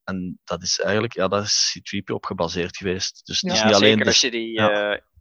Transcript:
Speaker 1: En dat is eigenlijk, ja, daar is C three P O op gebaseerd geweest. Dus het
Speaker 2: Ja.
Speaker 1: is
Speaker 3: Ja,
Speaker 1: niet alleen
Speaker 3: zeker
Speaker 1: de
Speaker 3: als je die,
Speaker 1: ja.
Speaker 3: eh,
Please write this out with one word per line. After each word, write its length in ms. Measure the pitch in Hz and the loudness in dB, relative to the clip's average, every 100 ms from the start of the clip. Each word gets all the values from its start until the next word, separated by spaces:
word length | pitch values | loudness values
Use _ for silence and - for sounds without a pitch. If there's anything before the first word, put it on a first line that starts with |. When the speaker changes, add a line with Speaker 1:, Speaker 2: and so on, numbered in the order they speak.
Speaker 1:
En 360 | - 95 90 - | -10 -8 -8 -10
dat 180 | - 87 | -8 -6
is 160 | 90 - | -4 -2
eigenlijk, 340 | 92 104 117 | 0 0 0
ja, 140 | - 95 | -2 0
daar 140 | 101 | 0
is 360 | 104 - - 90 | 0 0 0 -2
C 60 | - | -8
three 160 | 101 | -8
P 80 | - | -6
O 40 | |
op 120 | 113 - | -6 -6
gebaseerd 520 | 95 85 87 87 - | -4 -2 -2 -4 -4
geweest. 480 | 95 92 - - - | -4 -2 -4 -8 -6
Dus 160 | 90 | -4
het 80 | 92 | -2
Speaker 2:
Ja. 60 | 110 | 2
Speaker 1:
is 40 | |
Speaker 3:
Ja, 40 | 107 | 4
Speaker 1:
niet 100 | 101 | 6
alleen 120 | 104 | 6
Speaker 3:
zeker 140 | 110 | 6
Speaker 1:
de 60 | 120 | 4
Speaker 3:
als 120 | 113 | 2
je 100 | 135 | 2
die, 200 | 117 113 | -2 -4
Speaker 1:
ja. 400 | 110 107 104 104 | 0 0 2 0
Speaker 3:
eh, 80 | 101 - _ | -2 -6 _